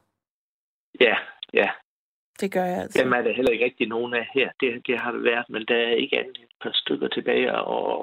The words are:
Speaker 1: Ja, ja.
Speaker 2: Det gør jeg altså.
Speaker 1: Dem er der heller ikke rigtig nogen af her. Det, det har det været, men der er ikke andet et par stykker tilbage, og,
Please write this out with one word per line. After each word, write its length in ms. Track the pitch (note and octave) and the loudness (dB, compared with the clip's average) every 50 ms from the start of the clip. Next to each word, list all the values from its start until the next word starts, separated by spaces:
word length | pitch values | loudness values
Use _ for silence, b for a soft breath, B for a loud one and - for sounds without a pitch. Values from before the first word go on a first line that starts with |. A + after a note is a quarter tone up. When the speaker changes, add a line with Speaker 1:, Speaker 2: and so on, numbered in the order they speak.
| _ _ _ _ _ _ _ _ _ _ _ _ _ _ _ _ _ _ - - | _ _ _ _ _ _ _ _ _ _ _ _ _ _ _ _ _ _ 2 4
Speaker 1:
Ja, 160 | B2+ A2+ G2+ - - - - - - - - | 6 6 6 4 0 -6 -14 -18 -14 -2 2
ja. 160 | A2 G2+ G2 - - - _ _ _ _ _ _ _ _ _ _ - | 2 2 2 0 -6 -12 _ _ _ _ _ _ _ _ _ _ -6
Speaker 2:
Det 120 | - G3 | -4 -2
gør 120 | - F#3 F#3 | -2 -2 -2
jeg 160 | F3+ F3+ F#3+ | -2 -2 -4
altså. 220 | - - - - C3 | -4 -2 0 2 2
Speaker 1:
Dem 100 | B2+ B2 | 2 2
er 80 | B2 | 2
der 120 | A#2 A2+ G#2 | 2 0 0
heller 180 | A#2+ C3 C3 | 2 2 2
ikke 140 | A#2 A2 A#2+ | 2 2 2
rigtig 220 | B2+ - - B2 G#2+ | 0 0 -2 -4 -2
nogen 260 | A2+ A2+ A#2+ B2 A#2+ | -2 -2 -2 -2 -2
af 140 | A#2 A2+ - - | -2 -4 -2 0
her. 180 | C3+ A#2+ F#2+ - - | 0 0 0 0 -2
Det, 280 | C#3 B2+ A#2 B2 - - | -2 -2 -2 -2 -2 -2
det 120 | B2 A2+ | -2 -2
har 120 | A#2+ A#2+ | -2 -4
det 120 | A#2 A#2 A#2 | -4 0 0
været, 260 | A#2+ A#2 A#2+ A#2+ - | 2 2 0 -2 -4
men 160 | - A2 A2 - | -6 -6 -2 0
der 80 | B2 | 2
er 160 | A#2 A#2 A#2 A#2 | 2 2 2 2
ikke 240 | A#2+ C3 C3 B2+ B2 | 0 2 2 0 0
andet 180 | A#2 C3 C3 - | -2 -2 -8 -16
et 180 | A#2 - _ - | -20 -20 _ -12
par 100 | - A#2 - | -8 -6 -4
stykker 340 | - - - C#3+ C#3+ - - | -2 -2 -2 -2 -2 -2 -2
tilbage, 460 | - - - B2+ B2 B2 B2+ B2 - | -4 -4 -2 0 0 2 2 0 0
og, 440 | - - - - A2+ F#2+ - - - | -2 -2 -2 -2 -2 -2 -2 -2 -2